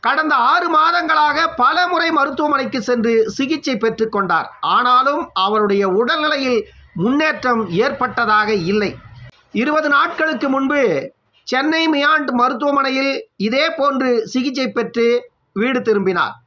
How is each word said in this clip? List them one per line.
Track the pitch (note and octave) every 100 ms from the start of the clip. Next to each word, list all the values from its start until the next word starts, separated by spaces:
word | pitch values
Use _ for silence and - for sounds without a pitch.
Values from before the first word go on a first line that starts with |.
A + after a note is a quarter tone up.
கடந்த | - C#4+ D#4 C#4+
ஆறு | A#3+ E4 F4
மாதங்களாக | D#4 D#4+ F4 D#4+ D#4 D4+ C#4+ E4
பல | - B3+ D#4+ F4
முறை | E4+ E4+
மருத்துவமனைக்கு | D#4 C#4 C4+ D4+ C#4 B3+ B3+
சென்று | G#3 B3 A3+ A3+ A3
சிகிச்சை | - C4+ D#4 - B3
பெற்றுக்கொண்டார். | A3+ - A3 G#3 F#3 E3 - - D3+
ஆனாலும் | G3 B3 B3 C4 D4 - -
அவருடைய | F#3+ G#3+ G#3 G3 G3
உடல்நிலையில் | F#3 A#3+ D#4+ D4+ D4 C4 A#3+ G3+ - -
முன்னேற்றம் | - G3 C#4 D#4 D4+ B3+ A#3 G3+ E3+
ஏற்பட்டதாக | C4 - B3 - A3+ G#3+ G#3 G#3+ E3
இல்லை. | G#3 G3+ B2 - - - - _
இருபது | G3+ B3+ D#4 D4+
நாட்களுக்கு | C#4+ E4+ - D#4 B3+ C#4+
முன்பு | C4+ C4+ D4 A#3+ D3 C3+ _ _ _ -
சென்னை | B3 C#4+ D#4+ E4
மியாண்ட் | D4 C#4+ D#4 C4+
மருத்துவமனையில் | B3 B3 B3 C#4+ C#4 C4 C4 C#4 C4+ - _
இதே | G#3 B3+ D#4+
போன்று | D#4+ C#4+ C4+ B3+ A#3+ A3
சிகிச்சை | B3+ B3+ C4 B3+
பெற்று | A3 G#3 A#3 A#3 A#3+ - _ _ -
வீடு | A#3+ B3+
திரும்பினார். | G3+ G#3 F#3+ F3 C3 A#2